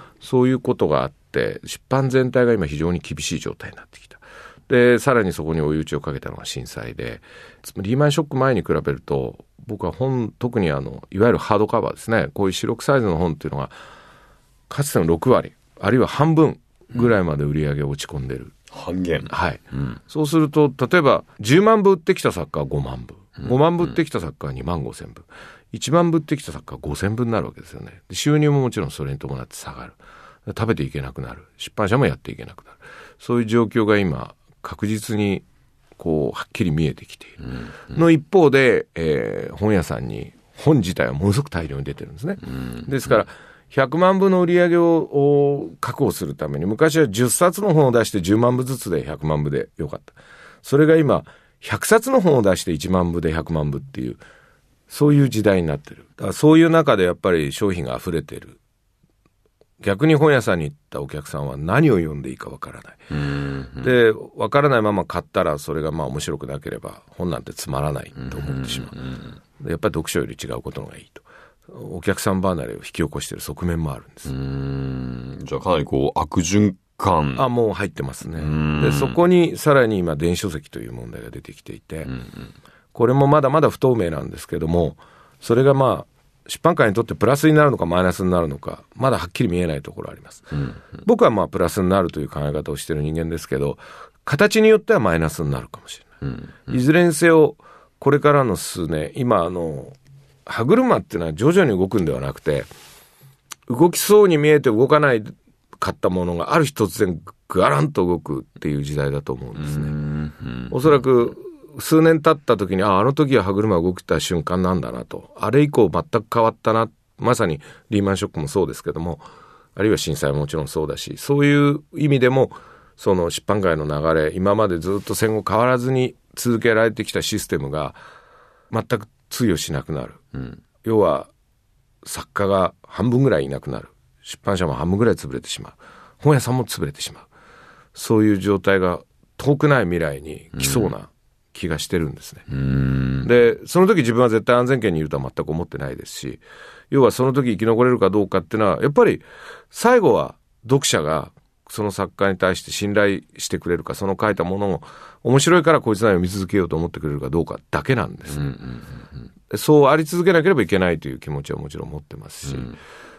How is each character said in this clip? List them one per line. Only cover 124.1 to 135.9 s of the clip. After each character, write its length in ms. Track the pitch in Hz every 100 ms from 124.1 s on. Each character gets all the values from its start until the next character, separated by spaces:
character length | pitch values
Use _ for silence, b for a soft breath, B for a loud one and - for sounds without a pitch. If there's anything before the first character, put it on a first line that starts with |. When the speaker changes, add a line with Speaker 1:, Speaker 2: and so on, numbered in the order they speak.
| 80
Speaker 1:
れ、 120 | 76
今 200 | 92 98
ま 140 | 104 107
で 100 | 87
ず 200 | 85 101
っ 40 |
と 100 | -
戦 220 | 101 110 110
後 80 | 95
変 120 | 110
わ 80 | 123
ら 120 | 127
ず 140 | 123
に 240 | 131 127 - _
続 240 | - 123 117
け 160 | 117
ら 80 | 110
れ 80 | 113
て 120 | 107
き 80 | 101
た 100 | 98
シ 160 | - 107
ス 80 | -
テ 120 | 85
ム 120 | 69
が、 240 | 76 69 - B B B B B B B
全 100 | 113
く 240 | 104 113 107 _ _
通 160 | - 120
用 100 | 80
し 160 | -
な 100 | 73
く 100 | -
な 120 | 73
る。 100 | 58 - _
Speaker 2:
う 40 | 67
ん。 240 | 64 - _ _
Speaker 1:
要 140 | 110 110
は、 300 | 92 69 - _ _ _ _ _ _ _
作 240 | - - -
家 140 | - 98
が 280 | 98 90 -
半 280 | _ - 113
分 120 | 120
ぐ 80 | 135
ら 100 | 85
い 40 |
い 40 | 67
な 120 | 67
く 100 | 69
な 80 | 60
る。 80 | - _ _ _
出 160 | - -
版 140 | - 95
社 100 | 87
も 80 |
半 160 | 62 85
分 80 | 98
ぐ 60 |
ら 80 | 117
い 20 |
潰 180 | 85 73
れ 80 | 65
て 80 | -
し 140 | -
ま 80 | -
う。 20 | - B